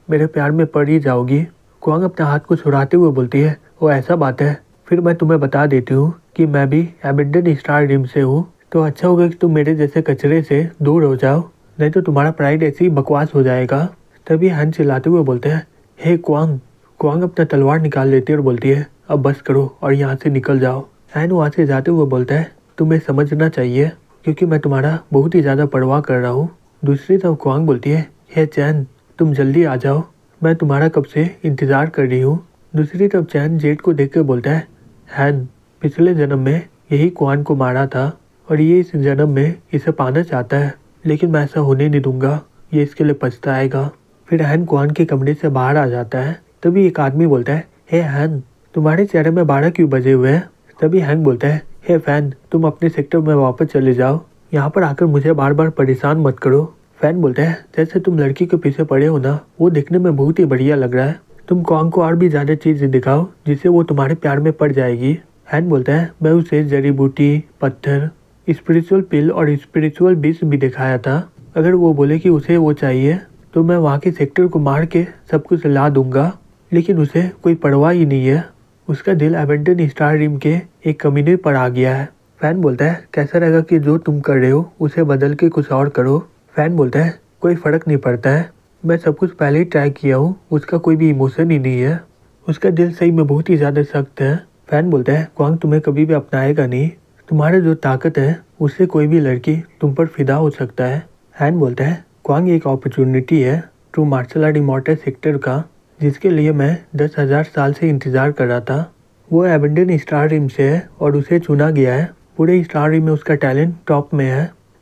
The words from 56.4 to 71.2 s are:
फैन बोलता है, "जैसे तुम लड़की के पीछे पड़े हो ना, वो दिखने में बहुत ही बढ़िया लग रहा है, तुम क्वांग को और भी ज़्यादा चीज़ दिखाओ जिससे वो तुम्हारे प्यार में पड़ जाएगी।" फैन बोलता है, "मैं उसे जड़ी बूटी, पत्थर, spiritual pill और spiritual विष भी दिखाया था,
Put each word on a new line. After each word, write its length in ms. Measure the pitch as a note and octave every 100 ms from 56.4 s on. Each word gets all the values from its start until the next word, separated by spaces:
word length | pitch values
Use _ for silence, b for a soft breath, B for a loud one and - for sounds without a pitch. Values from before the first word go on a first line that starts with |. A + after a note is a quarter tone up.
| C3+ C#3 D#3 - _ -
फैन 200 | D3+ F3+
बोलता 220 | D3 B2+
है, 140 | D#3+ E3 - -
"जैसे 220 | D#3+ F#3
तुम 200 | F#3+ D#3+
लड़की 260 | C#3 C3+ F3
के 120 | F3
पीछे 260 | C#3+ C3+
पड़े 220 | D3+ C3+ D3+
हो 120 | D3+
ना, 220 | C3+ D3 - -
वो 80 | F3
दिखने 280 | D3+ C#3+ F3+
में 180 | F3+ C#3
बहुत 240 | C#3+ E3
ही 60 | D3+
बढ़िया 300 | B2+ C3+ D3
लग 200 | B2 B2+
रहा 100 | C3+
है, 140 | - _ - -
तुम 160 | F3+
क्वांग 280 | E3 D#3 E3
को 120 | F3+
और 120 | E3 E3+
भी 140 | F3+
ज़्यादा 260 | D3 C#3+ D#3
चीज़ 300 | D#3+ D3 C#3
दिखाओ 420 | C3 C3+ D3 F3+ - D3+
जिससे 220 | C#3 F3
वो 140 | E3+
तुम्हारे 320 | E3 C#3+ C#3 E3
प्यार 240 | D3 C#3
में 140 | D#3
पड़ 180 | D#3 D3+
जाएगी।" 420 | C3+ B2+ A#2+ C3 E3 - _ -
फैन 220 | D3+ F3
बोलता 240 | C#3 B2+
है, 180 | D3+ E3+ -
"मैं 80 | D#3
उसे 320 | E3+ E3 D3+
जड़ी 280 | D3 C#3 C#3
बूटी, 520 | C3+ C3+ C#3 C#3+ D3+ - -
पत्थर, 480 | C#3 - C#3+ C#3+ D#3 - _ _ -
spiritual 520 | D3 - E3 E3 G3
pill 300 | F#3+ D3 D#3
और 240 | F3+ D3+ C#3+
spiritual 600 | - D#3+ D#3 D3 F3+ E3+
विष 280 | D3 E3
भी 140 | D#3 C#3+
दिखाया 400 | C3 C3 C3 B2+
था, 340 | C3+ D3